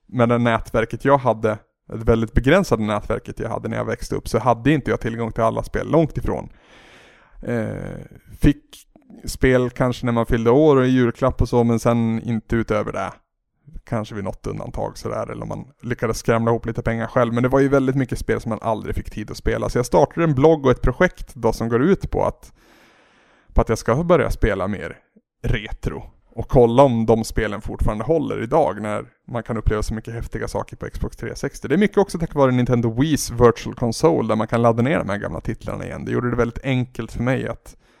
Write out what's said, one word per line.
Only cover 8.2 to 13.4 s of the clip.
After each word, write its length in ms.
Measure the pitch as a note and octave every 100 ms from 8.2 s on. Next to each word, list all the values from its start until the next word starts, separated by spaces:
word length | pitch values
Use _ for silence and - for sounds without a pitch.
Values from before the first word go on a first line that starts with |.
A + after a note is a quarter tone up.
| - -
fick 460 | D3 - _ - _ _ _ -
spel 460 | - - C3 B2+ B2
kanske 360 | - B2+ A#2+ B2+
när 60 |
man 140 | A#2 A2+
fyllde 240 | A#2+ A2+
år 260 | C3 D#3 C3+
och 100 | B2+
i 40 |
julklapp 520 | B2+ A#2+ - C3 -
och 60 | B2
så, 160 | A#2+
men 140 | A#2 A2+
sen 440 | B2 A#2 A2+ A2+
inte 340 | - A2+ - A#2
utöver 360 | G#2+ G#2+ G#2+
det. 200 | G2 F#2 - _ _